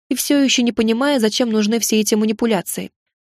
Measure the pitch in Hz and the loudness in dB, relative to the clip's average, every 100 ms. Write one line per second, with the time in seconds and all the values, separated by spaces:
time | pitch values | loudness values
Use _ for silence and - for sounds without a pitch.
0 | - 254 - 285 269 - 240 233 226 226 | -8 -4 0 2 2 2 0 0 0 0
1 | 285 277 214 - 240 220 208 233 - 220 | 0 2 0 0 0 0 0 -2 0 0
2 | 214 214 220 214 233 196 - - 185 _ | 2 0 0 0 0 -2 -4 -10 -12 _
3 | _ _ | _ _